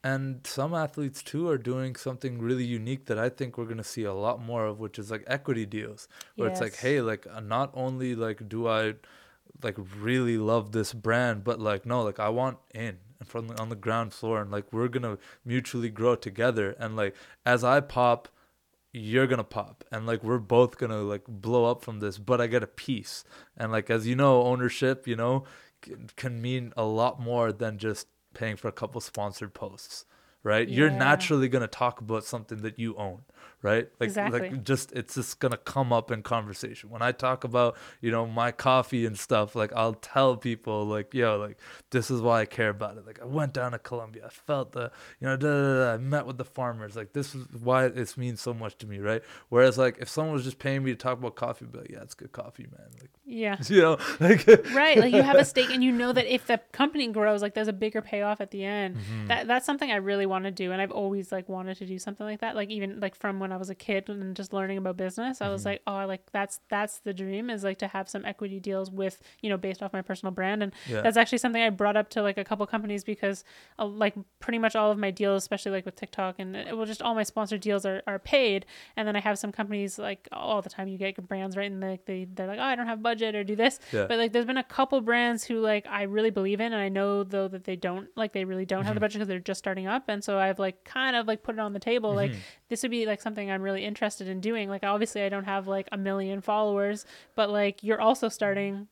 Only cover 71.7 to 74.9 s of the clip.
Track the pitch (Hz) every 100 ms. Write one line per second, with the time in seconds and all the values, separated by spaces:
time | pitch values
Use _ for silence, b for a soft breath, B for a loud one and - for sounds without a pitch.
71.7 | 190 208 208 214 - 202 196 196 208 202
72.7 | 226 208 202 190 208 196 196 - B B
73.7 | - 214 208 208 202 - _ - 233 226
74.7 | 226 214